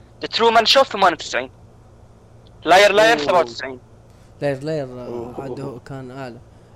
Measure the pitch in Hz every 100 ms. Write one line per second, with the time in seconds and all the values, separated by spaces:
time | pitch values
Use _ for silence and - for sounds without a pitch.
0 | - - 151 - 233 226 214 277 262 208
1 | 202 156 - 117 131 - - - - -
2 | - - _ - - - 151 185 202 202
3 | 220 233 147 175 131 117 131 127 - -
4 | - - - - 143 131 147 156 131 123
5 | 123 120 120 123 135 123 139 123 - 135
6 | 131 135 131 117 - - -